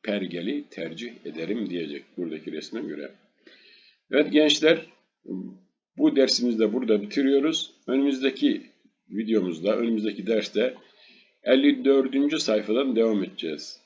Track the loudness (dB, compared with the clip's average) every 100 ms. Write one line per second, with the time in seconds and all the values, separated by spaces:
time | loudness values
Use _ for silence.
0 | -4 -4 -4 -6 -6 -6 -8 -12 -12 -10
1 | -14 -14 -14 -10 -6 -6 -6 -6 -8 -12
2 | -14 -10 -8 -8 -10 -12 -10 -12 -10 -12
3 | -14 _ _ _ -20 _ _ _ _ _
4 | _ 0 4 4 4 4 4 4 -2 _
5 | _ _ -12 -10 -10 -16 _ _ _ 0
6 | 2 4 2 2 0 2 0 0 0 0
7 | 0 0 2 4 2 -2 -8 _ -2 0
8 | 0 0 -2 2 0 0 -8 _ _ _
9 | _ -6 0 0 0 -2 -2 0 0 0
10 | -2 -6 -2 -2 0 -2 -2 -4 _ _
11 | _ _ _ _ 2 4 6 4 4 4
12 | 2 0 0 0 0 0 0 0 0 2
13 | 2 0 -4 -6 -8 -8 -12 -20